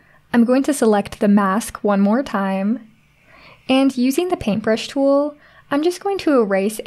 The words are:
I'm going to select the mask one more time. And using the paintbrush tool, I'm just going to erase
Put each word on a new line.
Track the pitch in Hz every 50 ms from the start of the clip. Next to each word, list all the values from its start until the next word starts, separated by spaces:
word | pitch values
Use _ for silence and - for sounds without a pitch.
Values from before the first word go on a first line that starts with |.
| _ _ _ _ _ _
I'm | - 233 233
going | 226 254 269 269
to | - 277
select | - 240 220 208 202 208 - - -
the | 226
mask | 202 202 208 202 190 190 220 - - - - -
one | 202 202 196
more | 202 202 214 254
time. | 277 - - 196 196 190 190 190 196 208 240 269 - - _ _ _ _ _ _ _ _ - - - - - - _ -
And | 262 269 269 269 262
using | 247 247 262 269 339 359 359
the | 359
paintbrush | 359 - 220 190 214 - 226 220 226 -
tool, | - - 277 277 277 277 285 294 294 294 - - - _ - - -
I'm | 277 285 302
just | 359 349 -
going | - 403 392 359
to | - 330 285 247
erase | 220 196 196 196 196 220 214 - -